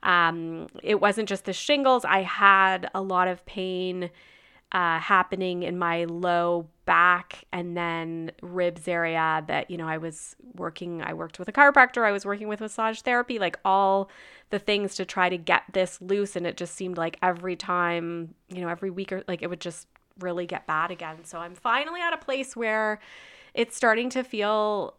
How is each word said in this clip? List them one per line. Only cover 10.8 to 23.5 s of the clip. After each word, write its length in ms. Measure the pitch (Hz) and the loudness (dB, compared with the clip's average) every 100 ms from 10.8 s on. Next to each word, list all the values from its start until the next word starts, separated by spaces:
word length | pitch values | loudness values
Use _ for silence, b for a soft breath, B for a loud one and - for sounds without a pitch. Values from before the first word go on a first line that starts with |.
| 175 170 | -10 -6
I 100 | 160 | -6
worked 260 | 165 165 - | -6 -10 -10
with 80 | 180 | -6
a 40 | |
chiropractor, 540 | 220 285 285 247 247 220 | 6 8 10 6 6 0
I 40 | |
was 140 | 202 | 0
working 240 | 196 202 214 | -4 -6 -6
with 120 | 208 | -8
massage 420 | 220 - 220 220 | -8 -4 -4 -2
therapy, 360 | - 240 240 240 | 0 0 0 -2
like, 200 | 185 - 196 | -2 -2 2
all 420 | 190 196 196 196 B B B B | 4 4 4 0 B B B B
the 100 | 208 | -6
things 360 | - 208 202 | 0 0 0
to 100 | - | -4
try 240 | 185 - 180 | -6 0 0
to 80 | 180 | 0
get 280 | 165 175 - | 0 0 2
this 260 | 196 185 - | -2 -2 -4
loose. 360 | 180 196 202 180 | -4 -2 -2 -4
And 100 | 170 | -6
it 100 | 160 | -6
just 180 | 175 | -10
seemed 220 | - 185 175 | -8 -8 -4
like 220 | 165 - | -4 0
every 320 | 185 175 185 | 0 0 -4
time, 800 | 175 - 180 175 170 170 170 165 - _ | -8 -4 0 0 0 -4 -8 -10 -14 _
you 140 | 180 | -8
know, 60 | 175 | -6
every 200 | 175 196 | -6 -6
week 240 | 180 190 | -8 -6
or, 100 | 190 - | -8 -6
like, 140 | 175 | -6
it 80 | 185 | -6
would 100 | 175 | -8
just 280 | 175 165 - _ _ _ | -10 -12 -18 _ _ _
really 260 | 180 175 175 | -6 -4 -4
get 200 | 180 - | -8 -4
bad 240 | 156 170 | -2 -2
again. 340 | 180 165 160 | -4 -12 -14
So 140 | 165 170 | -16 -14
I'm 160 | 170 | -14
finally 460 | 180 - 240 294 349 | -8 -2 0 0 -4
at 140 | 339 | -4
a 40 | 330 | -4
place 380 | - 269 262 - | -4 -6 -6 -4
where 420 | 226 220 214 214 B B B B B | -2 0 0 -2 B B B B B